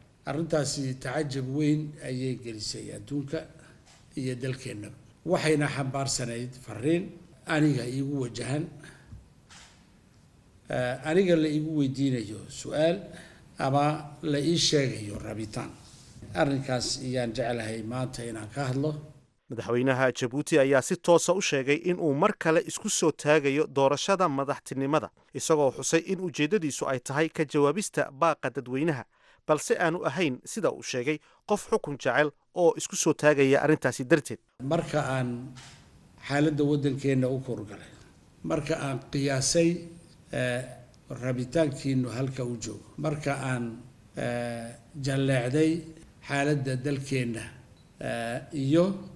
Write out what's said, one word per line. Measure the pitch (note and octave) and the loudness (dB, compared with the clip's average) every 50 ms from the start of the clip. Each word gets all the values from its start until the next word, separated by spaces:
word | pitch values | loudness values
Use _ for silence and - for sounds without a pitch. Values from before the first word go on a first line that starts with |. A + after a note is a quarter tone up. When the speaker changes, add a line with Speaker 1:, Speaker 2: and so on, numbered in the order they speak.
| - _ _ _ - | -20 _ _ _ -8
Speaker 1:
Arrintaasi | D3+ C#3 D3+ E3+ D#3 E3 D3+ C#3 C#3 - D3 C3+ C3 B2+ | -6 -4 -4 -2 0 0 0 0 0 -2 -4 -4 -4 -6
tacajab | - - C3 B2+ D3+ D#3 C#3 B2+ C#3 B2+ C3 C3 | -6 -6 -4 -4 -2 -4 -4 -4 -6 -4 -4 -2
weyn | D3+ D#3 D3 D3+ D3+ D3+ D3+ - - - | 0 2 2 2 2 0 -4 -10 -10 -8
ayay | C3+ C3 B2+ C3 C3 B2 | -6 -6 -4 -2 -4 -4
gelisay | - G#2 A#2 A2 G#2+ G#2 - - A2+ G#2+ G#2 G#2 | -6 -8 -10 -10 -8 -8 -8 -8 -8 -10 -10 -12
adduunka | G#2 G#2 - C#3 D3 C3 C3+ E3 D#3 - - - - - - - - _ - - - - - - | -12 -10 -6 -6 -6 -4 -4 -6 -8 -8 -10 -18 -20 -20 -20 -20 -20 _ -20 -20 -20 -20 -12 -8
iyo | - B2+ C3 B2+ | -6 -4 -4 -4
dalkeennaba. | A#2+ C3 C3 C3 - - A#2 A2 G#2 G#2 G2+ - - - - - _ - | -4 -4 -6 -6 -6 -8 -10 -10 -10 -10 -12 -14 -18 -20 -20 -20 _ -2
Waxayna | D#3+ F3+ - D3 D#3 D#3 D3 D3 C#3 | 0 0 2 4 4 4 4 2 0
xambaarsanayd | - C#3+ C#3 C3+ C3 C#3 C#3 C3 - - B2+ A#2 A#2 A#2 B2 B2+ - - - | 0 -2 -4 -4 -2 -4 -2 -2 -2 -2 -4 -4 -6 -6 -8 -8 -10 -14 -14
farriin | - A2 G#2+ A#2 D3+ E3 F3 G3 - - - - - - - - | -12 -8 -2 0 2 2 2 0 -4 -12 -16 -20 -20 -20 -12 -4
aniga | - E3 D3+ D3+ D3+ C3+ A#2+ A#2 | 0 2 4 4 4 4 2 -2
iigu | B2 B2+ C#3 C#3 C#3 C#3+ C#3 | -4 -4 -2 -2 -2 -2 -2
wajahan, | B2 A#2 A2 A#2+ A#2 A#2+ C3+ D3+ E3+ F3 - - - - - - - - - - - - _ _ _ - - - - - - - _ _ _ _ _ _ _ _ _ _ _ _ - _ _ - _ - | -4 -4 -6 -6 -4 -4 -2 -2 -4 -6 -10 -16 -20 -20 -20 -20 -20 -20 -20 -20 -20 -20 _ _ _ -20 -20 -20 -20 -20 -20 -20 _ _ _ _ _ _ _ _ _ _ _ _ -20 _ _ -18 _ -6
eh, | - B2+ B2+ B2 B2+ C3 C3 | -4 -4 -2 -4 -4 -4 -2
aniga | D#3 D#3+ F#3 G3+ F3 E3+ | 2 4 4 6 6 6
la | D#3+ D#3 D#3 | 4 4 2
iigu | D3 D#3 D3+ D#3+ D#3+ D3+ | 0 0 -2 0 0 0
weydiinayo | C#3 C3+ - C3+ C#3 C3+ B2+ A#2+ G#2+ G2 G#2+ G2+ F#2+ - | 0 0 0 0 0 0 0 0 -4 -6 -10 -12 -14 -14
su'aal | - - - - - D3 D#3 E3 F3 G3+ - - - - - - - - - - - - | -14 -12 -8 -4 0 2 2 2 2 0 -4 -12 -16 -18 -20 -20 -20 -20 -20 -16 -8 -4
ama | C#3+ C3+ C3+ C#3+ C#3+ D3+ D3+ - - - - - | -2 0 2 2 2 2 0 -2 -6 -12 -14 -8
la | - D#3 C#3+ C#3+ | -4 -2 -2 0
ii | C#3+ D#3+ F3 D3 | 2 2 2 2
sheegayo | - - D3+ D3 C3+ B2 G#2+ G#2+ G#2 G#2 G#2 G#2 | 2 4 4 4 2 2 -2 -6 -8 -8 -8 -8
rabitaan. | G#2 G#2+ G#2+ G#2+ A2 G#2 - B2 - - - - - - - - - - - - - - - | -8 -8 -8 -8 -8 -8 -8 -8 -10 -10 -12 -18 -20 -20 -20 -20 -20 -20 -20 -18 -14 -6 -2
Arrinkaas | F3+ D#3+ C#3 C#3 C3 C3+ - B2+ B2 A2+ - - - | 0 0 0 0 -2 -2 -2 -2 -2 -2 -4 -6 -6
ayaan | C3 B2+ B2+ B2+ A#2+ A#2 A2 | -4 -4 -2 -2 -2 -2 -2
jeclahay | B2+ A#2 A#2 A#2+ A#2 A2 A2 A2 A2+ | -4 -2 -2 -2 -4 -4 -6 -6 -6
maanta | G#2+ A2 B2 B2+ B2+ B2+ - - A#2 | -6 -6 -6 -4 -6 -6 -6 -8 -10
inaan | A#2 A2+ A2 G#2+ G#2+ - | -10 -10 -10 -10 -10 -6
ka | C#3+ C#3 C3 | -4 -4 -2
hadlo. | B2+ C3+ D3 D#3 D3+ D3 - - - - _ _ _ _ _ - | 0 0 0 -2 -2 -4 -10 -16 -20 -20 _ _ _ _ _ -12
Speaker 2:
Madaxweynaha | B2 A2 - G#2+ A#2+ A#2+ A#2+ C3+ C3 B2+ C3+ B2+ | -10 -6 -2 0 0 2 2 2 2 4 2 2
Djibouti | A#2+ - C3 A#2+ A#2+ D3 D3 - E3 D3 | 2 0 -2 -4 -2 -4 -2 2 4 4
ayaa | C3+ C3+ C#3 C3+ | 6 6 6 4
si | - - F#3 | 4 2 -2
toosa | - - - F3 D#3+ - - F3 | 0 4 6 6 6 6 4 0
u | G3 | 2
sheegay | - - - C#3 B2+ C3+ D3 - - | 0 0 0 0 2 2 0 2 2
in | F3+ F3 F3+ | 0 0 2
uu | F3 D3+ C3+ | 2 2 4
mar | C#3+ F#3+ G#3 G3+ - | 4 4 2 2 2
kale | - E3 D#3+ E3 - | 2 4 4 4 2
isku | E3 - - - G#3+ | 0 -6 -6 -4 -2
soo | - - F3+ D#3 | 0 2 2 2
taagayo | - - - D3 D3+ D#3 C#3 C#3 C3+ D3 D3+ | 2 2 4 4 4 6 6 4 2 2 0
doorashada | - C3+ C#3 C3+ C3+ C#3+ C3+ - - G3 F3+ F#3 E3 | 0 2 4 4 4 4 2 2 2 2 2 2 0
madaxtinimada, | C3+ C#3 C#3 C3 C3+ - - - C3+ C3 C3+ C3+ D#3 D3+ - - _ _ _ _ - | 0 0 -2 -2 -4 -6 -6 -8 -4 -4 0 2 2 0 0 -2 _ _ _ _ -10
isagoo | B2+ - - E3 D3+ C#3+ C3 - | -4 2 2 4 6 4 4 2
xusay | - C3 - D#3+ E3 E3 | 0 -2 2 2 2 2
in | - F#3+ F3 | 0 -4 -2
ujeeddadiisu | F#3 E3+ - - D3 D3+ G#3 G#3+ D#3+ C#3+ B2 - E3 | -4 -4 -2 0 0 2 2 0 0 0 -4 -2 -2
ay | C#3 C3+ B2 | -2 -2 -4
tahay | - - C3 D3 E3 D#3+ | -4 -2 0 0 0 0
ka | - - D#3 | 0 -2 -2
jawaabista | C3+ - D3+ C#3+ C#3 D3+ G#3 G3+ - - D3+ C3+ - | 0 2 4 4 4 4 0 -2 -4 -2 -2 -2 -2
baaqa | C#3 C3 C#3+ E3 D3+ - - C3 | -2 0 2 2 2 0 -2 -6
dadweynaha, | A#2+ C#3 B2 B2 B2 C3+ D#3 E3+ D3 B2 - _ _ _ _ _ _ _ _ | -4 -6 -6 -4 -2 0 0 0 0 -2 -4 _ _ _ _ _ _ _ _
balse | - D#3 D3 - - A#3 | 0 2 2 2 0 0
aanu | - F3+ D#3+ E3 F3+ D3+ | 2 2 0 0 0 -2
ahayn, | D#3 C3 F3 F3+ C#3+ B2+ B2 - | -2 0 0 0 0 0 -4 -8
sida | - - - E3 C3+ | -10 -6 -2 0 0
uu | - B2+ | 0 -2
sheegay, | A#2 - - B2+ A#2+ D3 D#3 D3+ _ _ _ _ _ - | -6 -6 -4 -2 0 -2 -2 -4 _ _ _ _ _ 0
qof | G#3 G3 - - | 0 0 0 0
xukun | A3+ G#3+ - D3+ D3 - | 0 0 0 -2 -8 -4
jecel | - C3+ A#2+ C3+ D3+ D3 - _ _ _ - | -2 0 2 4 2 2 0 _ _ _ 0
oo | F#3 F3 D#3+ - | 4 4 4 4
isku | D3+ - - G3 | 4 -2 -6 -2
soo | - - E3 | 0 2 2
taagaya | D3 - D3 D3+ D3+ C#3 C#3 C3 C3+ C#3 | 2 4 6 6 6 8 6 6 6 4
arrintaasi | - D3 D#3 - - B2+ A#2+ - C3+ | 4 4 2 4 2 0 -2 0 2
darteed. | B2 E3 D3+ - - A#2 - _ _ _ - | 4 4 4 2 0 -10 -12 _ _ _ -8
Speaker 1:
Marka | B2+ C#3 D#3+ E3 - - - D3+ | -4 -2 0 0 0 0 0 -2
aan | C3 B2+ C3 C3 B2+ B2 A#2+ A#2+ B2+ C3+ - - - - - - - - - - - - - - - - | 0 0 0 0 0 -2 -4 -6 -10 -12 -16 -18 -20 -20 -20 -20 -20 -20 -20 -20 -20 -20 -20 -14 -6 0
xaaladda | C#3 D3 D3+ D#3+ D3+ C#3+ D3 | 2 2 4 4 2 2 2
waddankeenna | C#3+ D3+ C#3+ C3 C#3+ B2 C3+ - C#3 C3+ C3 B2+ B2+ | 2 2 2 2 0 -2 0 0 2 2 2 2 0
u | C3+ B2+ | 0 -4
kurgalay, | - - A#2 G#2+ G#2+ G#2 - - - - - - - - - - - _ - - - | -4 -6 -8 -8 -8 -12 -14 -16 -18 -20 -20 -20 -20 -20 -20 -20 -20 _ -18 -10 -6
marka | D#3+ D#3+ D#3 D3 - D#3+ C#3+ | -4 -4 -2 -2 -2 -4 -2
aan | C#3 C#3 C3 A#2+ - - | -2 -4 -6 -6 -6 -6
qiyaasay, | - C#3+ C#3 C#3+ C3+ C3 C3+ - - E3+ E3+ E3+ E3+ F3 - - - - - - - - - - | -4 -2 0 0 0 2 2 2 4 4 4 4 2 0 -6 -12 -18 -20 -20 -20 -20 -20 -14 -8
eh, | - B2+ B2+ B2 B2 B2 B2 - - - - - - - - - | -4 -2 -2 -2 -2 -4 -6 -8 -14 -18 -20 -20 -20 -20 -16 -14
rabitaankiinnu | B2+ A2+ B2 C3 B2+ B2+ B2 - - E3 D#3+ C#3+ C3 - - C#3 C3+ C3 B2 A#2+ | -10 -6 -4 -4 -2 -2 -4 -2 2 2 2 2 0 -4 -2 0 2 2 0 0
halka | A2 A#2+ C#3 C3 C3 - B2 | -2 -4 -4 -4 -4 -4 -6
uu | A#2+ B2 | -6 -6
joogo, | A2 - - - - - - - - | -6 -8 -10 -12 -12 -16 -16 -10 -6
marka | C#3+ - D3+ D3+ - C#3+ C#3 | -4 -4 -2 -2 -2 -4 -4
aan, | C3+ C3+ C3 B2+ A#2+ A#2+ A2+ A2+ A#2+ - - - - - - - | -2 -2 -2 -2 -2 -4 -6 -8 -10 -16 -20 -20 -20 -20 -14 -8
eh, | - C3 A#2+ A#2+ A#2+ A#2+ A#2 A#2 A#2 A#2 A#2 C3 - - - - | -6 -4 -4 -2 -4 -4 -6 -6 -8 -10 -12 -14 -18 -20 -16 -12
jalleecday | D3 C3 C#3 C3+ C3+ C3+ C3+ C3+ B2+ A#2 B2+ C3 D#3 D#3+ D#3+ E3 E3+ - - - - - - - - - - | -6 -4 -2 0 2 2 4 2 2 2 2 2 4 4 4 2 0 -4 -8 -16 -18 -20 -20 -20 -12 -6 -2
xaaladda | C#3 C#3+ C#3+ D3 D3+ C#3+ B2 C3 B2+ | 0 2 2 2 2 2 0 -2 -2
dalkeenna, | B2 B2+ D3 C#3+ C3 C3+ - C3+ C3 B2 A#2 A2+ G#2+ G#2+ - - - - - - _ _ _ _ - | -2 -2 -2 -4 -4 -4 -2 -2 -2 0 -2 -4 -6 -8 -12 -14 -18 -20 -20 -20 _ _ _ _ -8
eh, | - A#2+ A#2 A#2 A#2 A#2 A#2+ C3+ C3+ - | -6 -4 -4 -4 -4 -4 -6 -6 -8 -8
iyo | - C#3+ C3+ C3+ D3+ E3+ F3+ G3 F#3+ - - - - | -6 -2 0 4 6 6 6 4 2 -4 -8 -14 -18